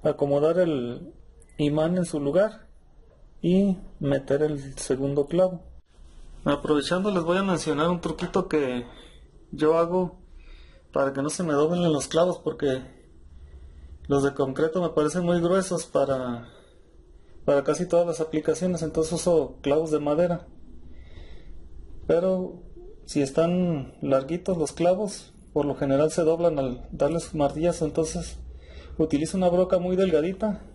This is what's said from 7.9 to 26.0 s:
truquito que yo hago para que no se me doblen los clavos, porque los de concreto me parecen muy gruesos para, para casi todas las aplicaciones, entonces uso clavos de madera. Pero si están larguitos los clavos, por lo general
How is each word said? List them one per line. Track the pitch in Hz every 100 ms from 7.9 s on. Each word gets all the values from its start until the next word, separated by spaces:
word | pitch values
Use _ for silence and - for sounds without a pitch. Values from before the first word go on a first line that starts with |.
| 175
truquito | 170 160 175 196 185
que | 156 135 123 117 - - - - - -
yo | 143 151 165
hago | 170 185 175 - - - - - - - -
para | 143 139
que | 135
no | 143
se | -
me | 175
doblen | 147 156 175 175
los | 151 -
clavos, | 156 175 170
porque | - - 143 131 - - - - - - - - - - - - -
los | 139
de | 139 135
concreto | 135 131 160 170
me | 170
parecen | 160 151 170 175
muy | 175
gruesos | 170 190 185 170 -
para, | 147 139 135 127 117 120 - - - - - - - - -
para | - 143
casi | 139 151 175
todas | 170 170
las | 156
aplicaciones, | 156 156 151 156 185 175
entonces | 160 160 156
uso | 170 180 165 135 -
clavos | 143 147 165
de | 151
madera. | 147 147 175 165 - - - - - - - - - - - - - - - - -
Pero | 165 185 185 185 - - - - - -
si | 147
están | 139 - 165 180 180 156 123 -
larguitos | 143 135 135 175 175 175
los | 147
clavos, | - 170 185 208 - - - -
por | 151 143
lo |
general | 139 143 135